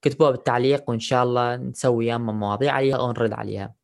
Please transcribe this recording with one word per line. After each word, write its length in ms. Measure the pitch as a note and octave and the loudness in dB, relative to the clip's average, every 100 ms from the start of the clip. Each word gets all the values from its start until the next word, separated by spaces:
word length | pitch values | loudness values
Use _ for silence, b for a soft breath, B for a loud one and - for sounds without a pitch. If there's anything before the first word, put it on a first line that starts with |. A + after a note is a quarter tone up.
كتبوها 280 | D3 C3 D#3 | 0 4 4
بالتعليق، 600 | B2 - A#2+ C3 C#3+ - | 4 0 2 2 0 0
وإن 100 | A#2 | -6
شاء 240 | A2+ B2+ | 0 0
الله 320 | B2 B2 A#2+ B2 | 2 2 0 -2
نسوي 500 | B2+ A#2+ C3+ A#2+ A#2 | -8 -2 0 0 0
يا 100 | A#2 | -2
إما 160 | A#2 | -4
مواضيع 400 | G#2+ G2+ G#2 C#3 | -4 -2 0 0
عليها 240 | C3+ C3+ C3 | 2 0 0
أو 160 | B2+ | -2
نرد 200 | A2+ A2+ | 0 -2
عليها. 420 | A2 G#2 G2+ G2 - | -2 -8 -8 -10 -14